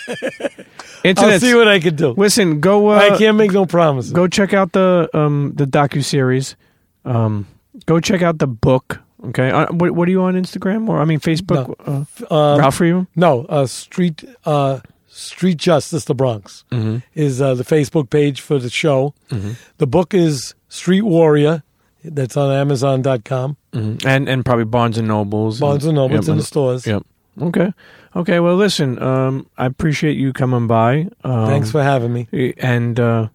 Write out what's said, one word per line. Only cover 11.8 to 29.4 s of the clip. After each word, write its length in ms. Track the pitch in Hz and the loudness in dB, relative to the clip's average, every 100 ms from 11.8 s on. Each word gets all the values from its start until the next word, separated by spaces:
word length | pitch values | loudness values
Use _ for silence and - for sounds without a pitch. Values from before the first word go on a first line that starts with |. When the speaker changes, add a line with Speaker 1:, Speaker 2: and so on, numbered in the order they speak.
| - | -8
Speaker 2:
No. 80 | |
Speaker 1:
Uh, 80 | 139 | -6
Speaker 2:
F-, 300 | 147 - 233 | -8 -12 -2
um, 280 | 160 147 143 | 2 4 4
Speaker 1:
Ralph 160 | 135 - | 4 2
Friedman? 320 | 170 175 185 - | 2 0 -2 0
Speaker 2:
No. 300 | 175 127 147 | 2 2 0
Uh, 200 | 151 135 | -2 -2
Street, 560 | - - - 180 156 - - - | -6 -10 -2 -2 -4 -14 -12 -4
uh, 340 | 147 139 135 - _ _ | 0 0 -4 -10 _ _
Street 500 | - - - 180 165 | -20 -18 -4 -2 0
Justice, 480 | - 156 - 160 - | 2 0 0 -6 -4
the 100 | 131 | -2
Bronx, 500 | 131 110 92 - - | -2 -2 -10 -20 -8
Speaker 1:
Mm-hmm. 260 | 120 110 113 - | -4 -2 -4 -8
Speaker 2:
is, 260 | - 147 123 | -4 -2 0
uh, 120 | 135 | 0
the 100 | 127 | 0
Facebook 460 | 127 160 143 165 131 | 0 0 0 -2 0
page 320 | 151 143 135 | 0 0 -2
for 160 | - 147 | -4 -4
the 100 | 120 | -4
show. 440 | - 160 139 139 - - | -2 0 0 0 -6 -10
Speaker 1:
Mm-hmm. 220 | 117 101 120 - - | -8 -8 -12 -14 -4
Speaker 2:
The 100 | 143 | 0
book 260 | 156 175 | 0 0
is 420 | 196 165 139 - - _ | 2 0 0 -8 -16 _
Street 320 | - - 190 | -8 0 0
Warrior. 600 | 220 165 160 147 147 165 - _ _ _ | 2 4 4 4 2 0 -6 _ _ _
That's 320 | 160 147 131 - | -12 -6 -4 -2
on 140 | 139 | 0
Amazon 500 | 135 139 139 139 131 | 0 0 0 0 0
dot 220 | 135 131 - | 0 -2 -4
com. 320 | 131 131 147 _ | -6 -6 -8 _
Speaker 1:
Mm-hmm. 340 | 131 107 107 135 | -6 -6 -4 0
And, 220 | 135 135 | 0 0
and 160 | 131 120 | -2 0
probably 200 | 120 110 | 0 0
Barnes 320 | 123 117 113 | 0 0 0
and 80 | 110 | -2
Nobles. 520 | 107 101 107 110 110 | 0 -2 -2 -2 -2
Speaker 2:
Barnes 260 | 147 143 151 | 0 0 0
and 100 | 151 | 0
Nobles 320 | 131 143 160 | 2 0 0
Speaker 1:
Yep, 20 | |
Speaker 2:
in 60 | 156 | -2
the 40 | |
Speaker 1:
and 20 | 139 | -2
Speaker 2:
stores. 400 | 160 131 127 120 | -2 -2 -2 -4
Speaker 1:
Yep. 160 | 101 - _ _ - | -4 -6 _ _ -8
Okay. 320 | 165 170 185 - - - _ 180 | -4 0 -2 -4 -16 -20 _ -6
Okay. 240 | 175 175 | -2 0
Well, 160 | 170 180 | 2 2
listen, 460 | 208 - 143 117 | 2 0 -2 -2
um, 480 | 127 131 131 135 | -2 0 0 -4